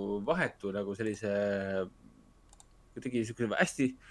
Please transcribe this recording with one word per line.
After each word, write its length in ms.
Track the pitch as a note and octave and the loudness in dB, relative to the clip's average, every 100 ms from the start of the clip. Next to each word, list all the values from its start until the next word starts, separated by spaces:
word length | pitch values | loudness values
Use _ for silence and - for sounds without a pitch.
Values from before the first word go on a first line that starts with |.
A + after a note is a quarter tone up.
| G2+ G#2 A2 | 0 0 0
vahetu 480 | E3+ C#3+ - G2+ | 2 0 -2 -4
nagu 240 | G2 G2+ G2 | -2 -2 -2
sellise 340 | A2 G2+ G#2 G2+ G2+ G2+ G2 F#2+ F#2 - - - - - - - - - - - | -2 -2 0 2 2 2 0 -2 -2 -8 -20 -20 -20 -20 -20 -20 -20 -20 -18 -10
kuidagi 260 | B2+ A#2+ A2 | -2 0 0
siukese 240 | A#2 A2+ | 0 0
hästi, 320 | G2+ F#3 - C3 - - | 2 2 2 0 -2 -14